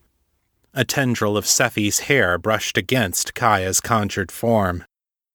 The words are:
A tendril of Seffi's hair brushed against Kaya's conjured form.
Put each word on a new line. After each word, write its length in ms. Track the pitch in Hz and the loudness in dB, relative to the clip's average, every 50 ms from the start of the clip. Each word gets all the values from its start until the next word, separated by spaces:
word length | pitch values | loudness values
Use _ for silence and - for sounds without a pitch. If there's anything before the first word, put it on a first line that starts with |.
| _ _ _ _ _ _ _ _ _ _ _ _ _ _ - | _ _ _ _ _ _ _ _ _ _ _ _ _ _ -4
A 100 | 131 123 | -4 -4
tendril 540 | - - 143 135 123 117 - 110 104 104 104 | -2 0 0 0 0 0 0 0 0 0 0
of 80 | 101 | 0
Seffi's 540 | - - - 135 117 - 110 104 101 - - | 0 0 2 0 0 0 0 -2 0 0 -2
hair 360 | - - 143 131 101 90 87 | 0 2 2 2 4 2 0
brushed 400 | 87 90 107 110 104 - - - | 0 0 0 -2 0 -2 -2 -2
against 580 | 120 95 - 127 131 110 92 - - - - - | -2 0 0 0 0 0 0 -2 -4 -6 -6 -4
Kaya's 460 | - 127 113 104 95 92 95 92 - | 0 2 4 4 4 2 0 -2 -2
conjured 500 | - - 120 110 104 98 - 104 95 - | 0 0 0 0 0 -2 -2 -4 -6 -6
form. 540 | - - - 117 117 107 98 90 90 90 - _ _ _ _ _ _ _ _ _ | -6 -4 0 2 2 2 2 0 -2 -4 -8 _ _ _ _ _ _ _ _ _